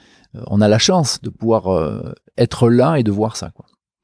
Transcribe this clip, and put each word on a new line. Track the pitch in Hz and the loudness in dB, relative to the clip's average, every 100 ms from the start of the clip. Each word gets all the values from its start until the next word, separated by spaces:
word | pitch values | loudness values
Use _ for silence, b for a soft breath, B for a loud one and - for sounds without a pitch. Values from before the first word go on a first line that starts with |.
| b b b 113 | b b b -20
euh, | 113 | -4
on | 104 | 2
a | 104 | 2
la | 110 | 4
chance | - 185 135 - | 2 2 0 -4
de | 104 | -10
pouvoir, | - 113 113 90 | -6 -2 0 0
euh, | 90 78 104 - - _ - | -2 -2 -6 -12 -16 _ -2
être | 120 - 117 | -2 2 4
là | 120 131 160 | 4 2 2
et | |
de | 113 | 0
voir | 101 107 - | 0 -2 -4
ça, | - | -14
quoi. | - _ _ _ _ | -16 _ _ _ _